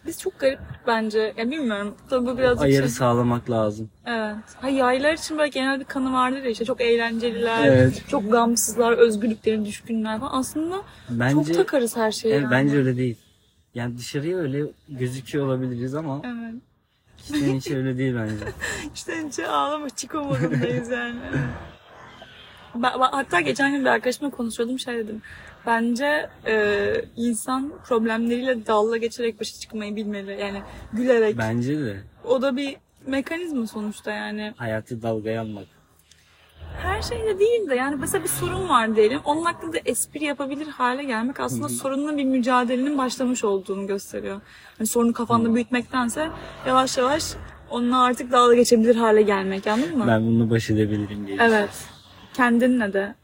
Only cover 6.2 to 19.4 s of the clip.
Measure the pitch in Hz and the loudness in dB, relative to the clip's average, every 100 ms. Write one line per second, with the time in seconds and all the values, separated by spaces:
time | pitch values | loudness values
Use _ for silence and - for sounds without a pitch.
6.2 | 254 269 262 214 233 247 240 233 233 226 | 2 0 -4 -4 -2 0 4 4 2 0
7.2 | 233 233 233 226 139 254 127 254 - - | -2 0 0 4 6 8 6 4 -2 -2
8.2 | 202 233 233 233 - 220 233 240 233 208 | 4 4 6 2 0 2 4 6 6 6
9.2 | 226 220 - 220 208 208 - 226 220 220 | 0 0 0 0 -2 -8 -6 -4 -2 -4
10.2 | 269 262 254 302 330 381 392 - - 117 | -2 -2 -2 -4 -4 -6 -8 -20 -6 0
11.2 | 123 277 - 339 - 294 233 233 220 208 | 4 4 4 2 4 2 0 0 0 0
12.2 | 220 143 135 127 143 143 131 123 127 113 | 0 2 2 2 4 4 2 0 -2 -4
13.2 | _ _ _ _ _ 120 120 120 120 147 | _ _ _ _ _ -8 -8 -8 -8 -6
14.2 | 151 185 151 139 147 - - 131 123 131 | -4 -4 -2 -4 -6 -10 -16 -6 -6 -6
15.2 | - 147 135 127 127 120 127 143 160 139 | -6 -4 0 -2 -2 -4 -6 -6 -6 -6
16.2 | 247 240 233 233 _ _ _ _ _ - | -8 -10 -10 -14 _ _ _ _ _ -20
17.2 | - 294 139 135 - 139 131 127 131 120 | -6 -2 0 -2 -2 -4 -2 -2 -2 -2
18.2 | 107 107 104 - - - 302 - - 330 | -4 -6 -8 -8 -8 -8 -10 -12 -8 -8
19.2 | 311 294 | -6 -8